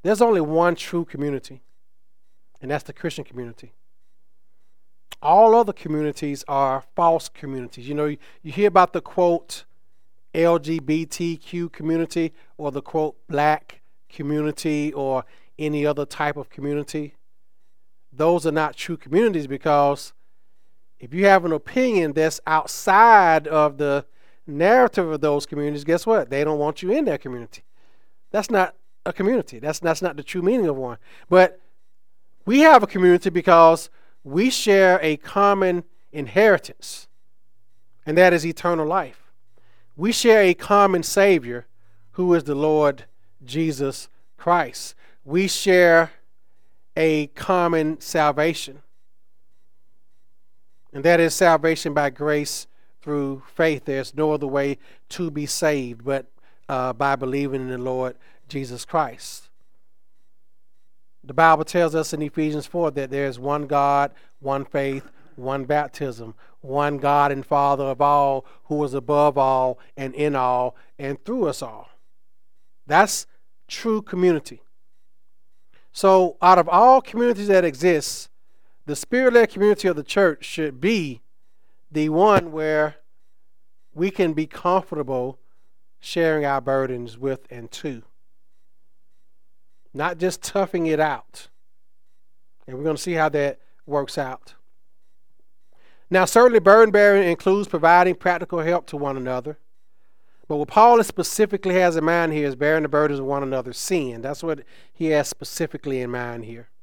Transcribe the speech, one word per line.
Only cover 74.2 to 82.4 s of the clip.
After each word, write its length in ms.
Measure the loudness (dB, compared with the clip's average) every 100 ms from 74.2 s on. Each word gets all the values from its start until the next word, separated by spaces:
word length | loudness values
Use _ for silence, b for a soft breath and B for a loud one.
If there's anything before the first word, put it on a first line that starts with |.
| 0 0 -6 -20 -20 -20 -20 -20 -20 -20 -20 -20 -20 -20 -20 -20 -20
So 440 | 0 4 6 4 2
out 180 | 6 6
of 100 | 6
all 320 | 6 6 6
communities 480 | 2 -2 -2 -2 2
that 160 | 2
exist, 640 | 2 0 0 0 -2 -12 -16 -20 -20 -20 -20 -18 -10
the 100 | -10
spirit-led 540 | -4 0 4 4 4
community 380 | 2 2 2 0
of 80 | -2
the 60 |
church 420 | -4 2 2 0
should 360 | -10 -8 -8 -4
be 400 | -2 -2 -4 -10 -18 -20 -20 -20 -20 -20 -8
the 180 | -4 -2
one 440 | 2 4 4